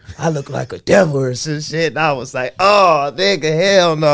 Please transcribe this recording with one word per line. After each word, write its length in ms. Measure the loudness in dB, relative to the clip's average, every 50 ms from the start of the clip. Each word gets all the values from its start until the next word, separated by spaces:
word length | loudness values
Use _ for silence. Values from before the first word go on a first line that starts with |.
| -14 -16 -12 -6
"I 100 | -4 -4
look 200 | -4 -4 -6 -8
like 200 | -8 -8 -8 -8
a 60 | -10 -10
devil," 440 | -2 2 2 4 4 2 0 -2
or 120 | -2 -2 -4
some 280 | -6 -6 -6 -6 -8
shit. 320 | -8 -8 -4 -4 -4 -2 -2
And 40 | -2
I 140 | -2 0 -2
was 220 | -2 -6 -8 -8
like, 180 | -6 -6 -6 -4 0
"Oh, 520 | 2 4 4 4 4 4 4 2 0 -4 -4
nigga, 360 | -2 0 0 0 0 -2 -2
hell 440 | 0 2 2 4 4 4 4 4 2
no. 120 | 2 2 2